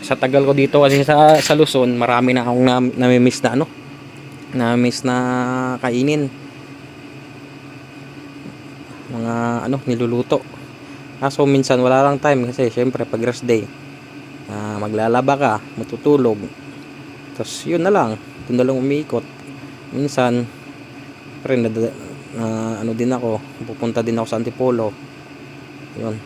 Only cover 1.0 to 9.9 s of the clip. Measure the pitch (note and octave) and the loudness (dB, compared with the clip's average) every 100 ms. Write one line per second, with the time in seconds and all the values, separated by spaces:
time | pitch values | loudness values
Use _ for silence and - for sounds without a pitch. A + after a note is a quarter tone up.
1 | C#3 D3 D3+ D#3 - D3+ D3+ C3+ B2 A#2+ | 6 8 8 8 6 4 4 4 2 2
2 | A#2+ A#2+ B2+ B2+ A#2+ B2 B2+ B2+ B2+ - | 2 4 4 2 2 4 4 4 2 2
3 | B2 B2+ B2 - B2 B2 D#3+ - - - | 4 6 6 4 0 0 -2 -8 -18 -18
4 | - - - - - B2+ A#2 A#2+ B2 - | -18 -18 -18 -18 -8 -2 2 2 2 0
5 | B2+ B2+ B2+ B2+ B2 B2+ B2+ B2+ B2+ A#2+ | -2 0 0 0 -2 -2 -4 -2 -2 0
6 | C#3 D3+ C#3 - - - - - - - | 2 0 -2 -6 -18 -18 -18 -18 -18 -20
7 | - C#3 - - - C#3 C#3 - - C#3 | -18 -18 -18 -18 -18 -18 -18 -18 -18 -18
8 | C#3+ C#3+ D3 C#3+ C#3+ - - - - - | -18 -18 -18 -16 -16 -16 -18 -18 -18 -16
9 | - B2 A2+ A#2 A#2 A#2+ - C3+ B2+ | -10 -6 -2 0 0 0 -2 -2 0